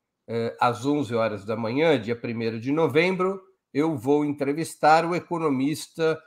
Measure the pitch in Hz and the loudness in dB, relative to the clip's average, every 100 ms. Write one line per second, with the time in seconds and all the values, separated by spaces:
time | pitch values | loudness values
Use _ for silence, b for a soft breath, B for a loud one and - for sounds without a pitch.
0 | _ _ - 117 113 - 127 110 135 147 | _ _ -8 -4 -4 0 0 2 -2 -2
1 | 113 117 113 104 98 113 110 131 165 135 | 0 0 0 -2 -6 -4 -2 0 2 2
2 | 104 117 120 117 113 113 123 151 156 139 | 0 -6 -6 -4 -4 -4 -2 0 2 4
3 | 180 185 185 196 - _ _ 135 160 143 | 2 2 -2 -4 -12 _ _ -2 -2 0
4 | 120 147 151 143 139 151 156 - 151 160 | 0 2 0 -2 -4 -4 -8 2 6 6
5 | 170 175 - 170 160 131 139 147 - - | 4 -2 -4 -4 -2 0 0 -4 -8 -2
6 | 160 156 | -2 -2